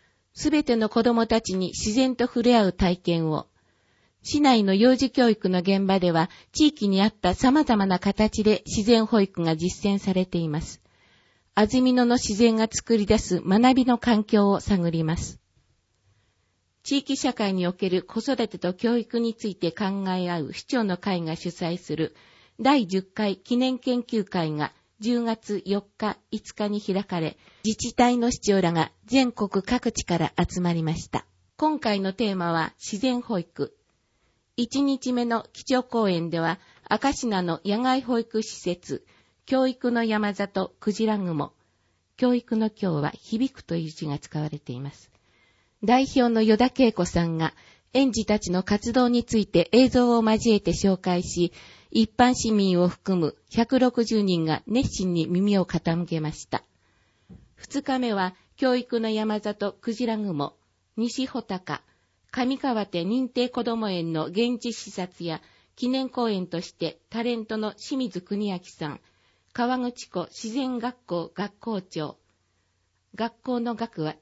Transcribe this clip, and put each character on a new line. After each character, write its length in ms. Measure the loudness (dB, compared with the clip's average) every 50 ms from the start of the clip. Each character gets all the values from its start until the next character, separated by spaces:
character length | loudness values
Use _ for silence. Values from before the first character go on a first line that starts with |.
| _ _ _ _ _ _
す 180 | _ -4 -2 0
べ 140 | 2 2 2
て 120 | 2 2
の 120 | 2 0 0
子 140 | 0 2
供 240 | 2 2 2 2 2
た 160 | 2 0 0
ち 140 | 0 -2 -4
に 120 | -4 -4 -4
自 240 | -6 -6 -4 0
然 240 | 2 2 2 2 0
と 80 | 0 -2
触 200 | -2 0 2 4
れ 120 | 6 6
合 120 | 6 4 2
う 40 |
体 240 | 2 2 2 0 0
験 340 | 0 0 0 0 0 0 0
を。 160 | -2 -2 -4 _ _ _ _ _ _ _ _ _ _ _ _ _ _ _
市 180 | -8 -4 0 4
内 240 | 4 6 6 6 4
の 80 | 4
幼 240 | 4 6 6 6 6
児 140 | 4 0 0
教 180 | 2 2 4 4
育 220 | 2 2 0 0
の 80 | 0 0
現 260 | 2 2 2 2 2
場 160 | 2 2 2
で 100 | 2 2
は、 200 | 2 2 0 -2 -4 -12 -20 _
地 160 | 0 2 2 2
域 200 | 2 0 0 0
に 140 | 2 4
合 60 | 2 2
っ 40 |
た 220 | 0 _ 0 0 0
様 300 | 2 4 4 4 4 4
々 200 | 4 2 2 2
な 140 | 2 0 0
形 440 | 0 0 2 2 0 0 0 2
で 200 | 2 2 2 2 -2
自 180 | -4 -4 0
然 220 | 4 4 4 4 4
保 160 | 4 2 2
育 220 | 2 2 0 -2
が 120 | -2 -2 0
実 380 | 0 -2 -4 -4 -2 -2 -2
践 60 | -2 0
さ 160 | -2 -2 0
れ 100 | 0 -2
て 140 | -2 -2 -4
い 100 | -2 -2
ま 140 | -4 -4
す。 180 | -6 -8 -12 -18 _ _ _ _ _ _ _ _ _ _ _ _ _ _ _
安 280 | 2 2 2 2 2
曇 100 | 2 4
野 140 | 4 4 4
の 100 | 2 2
自 180 | 0 0 -2 2
然 220 | 4 4 4 4
が 100 | 2 0 -2
作 260 | -2 -6 -2 0 2
り 80 | 2 4
出 140 | 2 2 2
す 220 | 2 0 -4 -2
学 340 | 2 2 4 6 6 6 6
び 100 | 4 4
の 140 | 4 2 2
環 260 | 2 2 2 2 2
境 260 | 2 4 4 4 4
を 100 | 2 2
探 300 | 0 0 0 2 2 0
り 140 | 0 0 0
ま 140 | -2 -2 -4
す。 200 | -6 -8 -12 -16 _ _ _ _ _ _ _ _ _ _ _ _ _ _ _ _ _ _ _ _ _ _ _ _ _ _ _ _
地 160 | -6 -2 -2 -2
域 180 | 0 -2 -4
社 160 | -2 -2 -2
会 220 | -2 -2 -2 -2 0
に 120 | 0 -2
お 60 | -2
け 160 | -2 -2 -2 0
る 140 | 0 -2
子 180 | -2 -4 -6 -6
育 160 | -4 -2 -2 -2 -2 -4
て 100 | -6 -4
と 160 | -4 -4 -2
教 240 | -2 0 0 0 0
育 200 | -2 -2 -4 -2
に 160 | -2 -2 -4
つ 140 | -6 -8 -8
い 80 | -6
て 160 | -4 -4 -4
考 320 | -2 -2 -4 -4 -4 -4 -4 -2
え 200 | -2 -2 -2 -2
合 120 | -4 -4
う 100 | -6 -6
市 120 | -10 -12 -8
長 200 | -4 -2 -2 0
の 140 | -2 -2 -4
会 240 | -4 -4 -4 -2
が 140 | -4 -6 -6
主 120 | -6 -8 -10
催 300 | -8 -6 -6 -6 -6 -6
す 180 | -8 -6 -4
る 180 | -4 -4 -6 -8 _ _ _ _ _ _ _ _ -2
第 260 | 2 4 4 4 2
十 160 | 0 -2 -4
回 360 | -4 -4 _ -4 -2 -2 -4 -4
記 180 | -4 -2 0
念 220 | 0 0 0 -2 -4
研 240 | -2 -2 -2 -2
究 220 | -4 -2 -4 -4 -4
会 280 | -2 -2 -2 -2 -2
が 220 | -2 -4 -6 -6 -8 _ _ _ _ -6
十 220 | -4 -2 -2 0
月 400 | -2 -2 -4 -6 -6 -6 -6 -6 -4
四 180 | -4 -4 -4 -4 _ _
日、 220 | -6 -6 -6 -6 -8 _ _
五 240 | -12 -12 -10 -12 -8
日 140 | -6 -4 -4
に 140 | -4 -4
開 220 | -4 -4 -4 -4 -4
か 160 | -4 -4 -4
れ、 160 | -4 -4 -6 -10 _ -20 _ _ -4
自 120 | -4 -4
治 180 | -4 -6 -2 0
体 240 | 2 2 4 2 2
の 120 | 0 0
市 100 | -2 -2
長 200 | 0 2 2 4
ら 120 | 2 2
が 200 | 2 0 0 -2 -4 _ _
全 260 | 0 2 2 2 2
国 300 | -2 -4 -4 -2 -2 -2
各 300 | -2 -2 -2 -2 -2 -2
地 120 | -4 -4 -2
か 140 | -2 0 0
ら 140 | 0 0 0 -2
集 220 | -2 -2 -2 -2
ま 120 | -2 0
り 100 | 0 0
ま 120 | -2 -2 -4
し 140 | -6 -6 -8
た。 180 | -8 -8 -8 _ _ _ _ _ _
今 220 | -2 -2 0 0 -2
回 220 | -2 -2 -2 -2
の 120 | -2 -4
テ 200 | -2 -2 -2 -2
ー 40 | -2
マ 160 | -2 -2 0
は 220 | 0 0 -2 -4 -6 _
自 200 | -12 -10 -6 -2
然 220 | -2 -2 -2 -2
保 180 | -4 -4 -4 -4
育。 380 | -4 -6 _ -6 -6 -6 -8 _ _ _ _ _ _ _ _ _ _ _ _ _ _ _ _
一 260 | -6 -6 -2 -2 0
日 300 | 0 0 0 -2 -2 -2
目 120 | -2 -2 -2
の 220 | -2 -2 -4 -4 -8
基 120 | -16 -12 -4
調 180 | 0 0 0
講 260 | 0 0 0 0 2 2
演 220 | 2 0 -2 -2
で 80 | -2 -2
は、 220 | -2 -2 -2 -4 _ _ _ _ -4 -2
明 240 | -2 0 0 -2
科 300 | -2 -2 -4 -2 -2 -2
の 180 | -2 -2 -4 -4 -2
野 160 | -2 -2 0
外 220 | 0 0 0 0
保 160 | 0 -2 -2 -2
育 220 | -2 -2 -4 -4
施 180 | -4 -6 -10 -8
設、 440 | -6 -6 -6 -6 -8 -10 -10 -10 -10 _ _ _ _ _ _ _ _
教 200 | -2 0 2 2
育 240 | 0 -2 -2 -2 -2
の 140 | 0 0 0
山 280 | 0 0 0 0 -2
里 420 | -2 -4 -6 -4 -2 -4 -4 -4 _ _
ク 140 | -4 -4
ジ 140 | -2 0 0
ラ 120 | 0 0 0
雲。 340 | -2 -2 -4 -4 -4 -6 -10 _ _ _ _ _ _ _ _ _ _ _ _
教 180 | 0 2 2 2
育 220 | 0 -2 -2 -2
の 140 | -2 0 -2
教 320 | -2 -4 -4 -2 -2 -2
は 80 | -2 -4
響 420 | -6 -10 -8 -6 -4 -2 -2 -4
く 100 | -6 -10
と 120 | -10 -6 -6
い 140 | -6 -6 -8
う 20 |
字 160 | -10 -10 -8
が 120 | -6 -6 -8
使 200 | -8 -8 -6 -6
わ 100 | -6 -6
れ 100 | -8 -10
て 140 | -12 -12
い 80 | -12 -10
ま 120 | -12 -12
す。 180 | -14 -16 -20 _ _ _ _ _ _ _ _ _ _ _ _ _ _ _
代 220 | 2 4 4 4 4
表 240 | 2 2 2 4 4
の 120 | 4 4
依 160 | 4 4 6
田 140 | 4 4 2 4
恵 180 | 4 4 4
子 120 | 4 2 -2
さ 220 | 0 0 0 0
ん 100 | 0 0
が 160 | -2 -2 -4 -4 -8 -18 -20 _ _ _ _
園 200 | 0 2 2 2
児 120 | 0 -2 0
た 140 | 0 0 0
ち 140 | 0 -2
の 100 | -2 -2
活 300 | 0 0 -2 -2 -2 0
動 160 | 2 2 4 4
に 140 | 2 0
つ 140 | 0 0 0
い 100 | 0 0
て 220 | 2 2 2 2 6
映 180 | 6 6 6 6
像 260 | 6 4 4 4 4
を 60 | 4
交 320 | 4 2 2 2 4 2 2
え 60 | 2
て 120 | 2 0
紹 260 | 0 2 2 2 2 0
介 240 | 0 -2 -2 0
し、 300 | -2 -4 -2 -2 -2 -2 -2 -8 -20 -20 -20 -20 _ _
一 200 | 0 0 0 2
般 240 | _ 4 4 4 4
市 180 | 0 0 0
民 280 | 2 2 2 4 4 4
を 80 | 2 2
含 280 | 0 -2 -2 -2 0
む 200 | 0 0 -2 -4 _ _ _
百 280 | -2 0 2 2 2 4
六 260 | 4 2 2 0 0
十 180 | 0 0 0
人 220 | 2 2 2 2 0
が 180 | 0 -2 -2 -2
熱 280 | -2 -2 0 0 -2 -4
心 180 | -4 -4 -2
に 140 | 0 -2 -2
耳 320 | 0 0 0 2 2 2 2
を 80 | 0
傾 400 | 0 -4 -4 -2 -2 -2 -2 -4
け 140 | -4 -6 -6
ま 120 | -4 -6
し 160 | -8 -10 -10 -8
た。 160 | -8 -8 -8 _ _ _ _ _ _ _ _ _ _ _ _ -20 -20 -20 _ _ _
二 280 | -20 -16 -10 -8 -6
日 160 | -4 -2 -2 -2
目 160 | -2 -2 -2
は 200 | -2 -2 -4 -6 _ _ _ _
教 200 | -2 0 0 2
育 220 | 0 -2 -4 -4 -2
の 120 | -2 -2
山 300 | -2 -2 -2 -2 -4 -4
里 360 | -4 -6 -6 -4 -6 -6 -6 _
ク 120 | -8 -8
ジ 140 | -6 -4 -2
ラ 100 | -2 -2
雲、 400 | -2 -4 -4 -4 -4 -6 -6 -8 _ _ _ _ _ _ _ _
西 300 | -6 -4 -4 -4 -6 -6
穂 160 | -6 -6 -8
高、 400 | -8 -8 -10 -10 -8 -8 -10 -10 _ _ _ _ _ _ _ _ _ _
上 260 | -6 -4 -2 -2 -2 -2
川 280 | -2 -2 -2 -2 -4
手 160 | -4 -4 -4
認 260 | -2 -2 -2 -2 -2 -2
定 200 | -2 -2 -2 -2
こ 140 | -4 -4
ど 140 | -4 -4 -4
も 140 | -4 -4 -4
園 220 | -4 -4 -4 -4
の 120 | -4 -4 -4
現 340 | -2 -2 0 0 0 -2 -4
地 140 | -6 -8
視 180 | -8 -10 -12 -12
察 340 | -10 -10 -10 -10 -10 -10 -8
や 160 | -8 -8 -8 -12 _ _ _ _ _ _
記 120 | -6 -4 -2
念 200 | -2 -2 -4 -4
講 220 | -4 -4 -4 -2
演 180 | -2 -4 -4 -6
と 120 | -8 -8
し 120 | -8 -10
て 260 | -8 -8 -8 -8 -8 _ _ _
タ 120 | -8 -6
レ 140 | -4 -4 -4
ン 100 | -6 -6
ト 120 | -8 -6 -6
の 160 | -6 -8 -8
清 240 | -12 -10 -8 -6 -6
水 240 | -6 -6 -8 -10
国 280 | -8 -6 -6 -4 -4 -4
明 80 | -6 -8 -10
さ 240 | -16 -14 -12 -10 -10
ん、 120 | -10 -12 _ _ _ _ _ _ _ _ _ _
川 260 | -6 -4 -2 -2 -2 -4
口 320 | -4 -6 -8 -12 -14 -10
湖 160 | -8 -8 -8 -8
自 220 | -12 -14 -12 -8
然 260 | -6 -6 -4 -4 -6 -6
学 260 | -8 -8 -10 _ _
校 260 | -6 -6 -6 -6 -8
学 260 | -8 -10 -10 -10 -12 _
校 200 | -10 -8 -8 -8
長、 340 | -8 _ -8 -8 -8 -8 -10 _ _ _ _ _ _ _ _ _ _ _ _ _ _ _ _ _ _ _ -10
学 260 | -8 -8 -8 -8 _
校 180 | -8 -6 -4 -4
の 160 | -4 -4 -6
学 260 | -6 -8 -8 -6 -6
は 140 | -6 -6 -8 -8